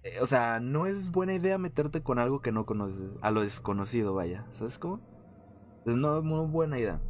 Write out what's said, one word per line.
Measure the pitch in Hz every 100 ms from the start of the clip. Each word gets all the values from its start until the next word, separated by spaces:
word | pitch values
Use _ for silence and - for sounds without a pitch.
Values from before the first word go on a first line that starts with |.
eh, | 95 90
o | 123
sea, | 127 117 113
no | 123 147 185
es | 202 185
buena | 180 185
idea | 190 185 190
meterte | 180 - 147 156
con | 139 123
algo | 120 139
que | 123
no | 110 107
conoces, | 107 101 95 95 -
a | 107
lo | 107
desconocido, | 101 - - 101 98 120 104
vaya, | 95 87 92 113
¿sabes | - 113 -
cómo? | 170 202 - - - - - - - -
Entonces, | 117 120
no | 147 151
es |
muy | 156 156 160
buena | 160 156 135
idea. | 107 87